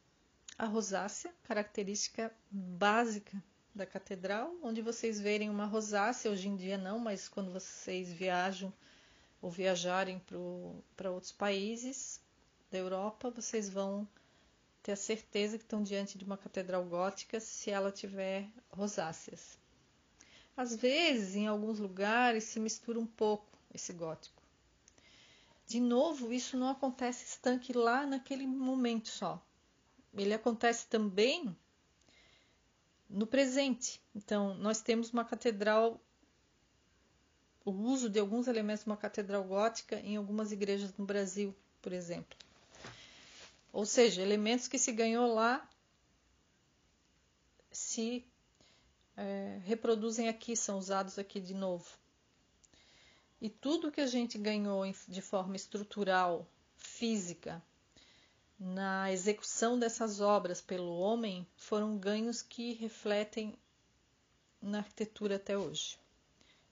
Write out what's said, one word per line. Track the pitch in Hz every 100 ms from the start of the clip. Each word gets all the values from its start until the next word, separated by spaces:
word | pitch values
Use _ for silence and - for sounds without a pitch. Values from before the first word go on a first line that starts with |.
| _ _ _ _ - -
a |
rosácea, | 226 220 196 190 202 - 349 -
característica | - 208 208 - 196 208 - - 226 - _
básica | 196 180 175 202 220 240 208 202 196 - _ _
da | 202
catedral, | 185 190 - 190 185 208 311 349
onde | 262 226
vocês | 226 233 226 208
verem | 202 208 214
uma | 208 208
rosácea, | 220 214 208 214 247 220
hoje | 196 196
em |
dia | 196 185 196
não, | 185 226
mas | 226 190 -
quando | - 190
vocês | 185 - - - 185 180
viajam | 170 185 180 185 185 190 - - - - - - _
ou | 180
viajarem | 175 190 175 180 185 190 185
pro, | - 175 180 180 180 175 - -
pra | 190
outros | 185 -
países | - 202 196 202 233 254 269 - - _ _ _ _ _
da | 185
Europa, | 185 190 208 214 247
vocês | 240 - 226 202
vão | 196 196 202 208 - _ _ _ _ _ _
ter | -
a | 196
certeza | - 220 - 208 208 220
que |
estão | - 214
diante | 202 202 196 190
de |
uma | 196 196
catedral | - 196 180 180
gótica | 180 175 190 196 - 226
se | 220 - 214
ela | 196 196
tiver | 196 202 196 190 190 202 233 -
rosáceas. | 185 202 202 160 165 - 170 - - _ _ _ _ _ _ - - - -
Às | 247 220
vezes, | 247 294 339 247 190
em | 202 214
alguns | 214 214 214
lugares, | 202 185 202 233 247 220
se | 220 226
mistura | 220 - - 233
um | 226
pouco | - 214 208 - - _
esse | - -
gótico. | 175 165 160 - - _ _ _ _ _ _ - - - - - _ -
De | 233
novo, | 240 240 330 285 226
isso | 247 - 254
não | 254
acontece | 269 254 247 247 247
estanque | - - 254 247 247
lá | 240 233 247 285
naquele | 269 - 269 269
momento | 262 262 262 240 226 226
só. | - 180 160 - _ _ _ _ _ _ 202
Ele | 202
acontece | 220 240 226 240 240 -
também | 226 208 185 233 339 262 165 _ _ _ _ _ - - - _ _ _ _ _ _ -
no | 196 220
presente. | 269 269 262 269 240 - - _
Então, | 208 - 208 196
nós | 185 202 220
temos | - 226 233
uma | 240
catedral, | 233 226 240 202 208 214 226 233 - _ _ _ _ _ _ _ _ _ _ _ _ _ _ _
o | 208
uso | 190 226 262 240
de | 208
alguns | 202 233 247
elementos | 226 208 214
de | 220
uma | 208
catedral | 208 - 196 202
gótica | 190 196 226 226 - 220
em | - 208
algumas | 202 214 214
igrejas | 208 202 202 196 190
no |
Brasil, | 196 202 196 196 202 - _ _
por | 190
exemplo. | 180 170 170 - - - - - - - - - - - - - - _
Ou | 185
seja, | 208 262 233 180
elementos | 196 208 214 247 -
que | 262
se | -
ganhou | 220 226 233 247
lá | 220 226 277 - _ _ _ _ _ _ _ _ _ _ _ _ _ _ _ _ _ _ _ _
se, | - - 240 226 247 - _ _ _ _ _ _ _ _ -
é, | 196 196 196 196
reproduzem | 185 220 233 220 226 220 226
aqui, | 226 -
são | 226 - 196
usados | 190 196 190 202
aqui | 196 202
de | 180
novo. | 190 190 175 - - _ _ _ _ _ _ _ - - - - - _ _
E | 220
tudo | - 269 330 320
que | 302
a | 269
gente | 240 240 214
ganhou | 208 208 202 196 190
em, | 190 -
de | 185
forma | - 196 185 190
estrutural, | - 202 208 208 190 185 180 170 170 _ _ _
física, | - - 233 214 175 165 156 170 - _ _ - - - _ _ _ -
na | 185 185 196 190 190
execução | 185 190 208 - - 226 247
dessas | 233 - 226 202
obras | 202 208 180 175
pelo | - 185 175 170
homem, | 196 233 220 180 180 _
foram | - 208 214 208
ganhos | 190 214 233 233
que | - - 240
refletem | 226 226 - 214 208 214 226 214 - _ _ _ _ _ _ _ _ _ _
na | 202 208
arquitetura | 202 - 214 - 208 196
até | 196 202
hoje | 156 156 - - _ _ _ _ _ _ _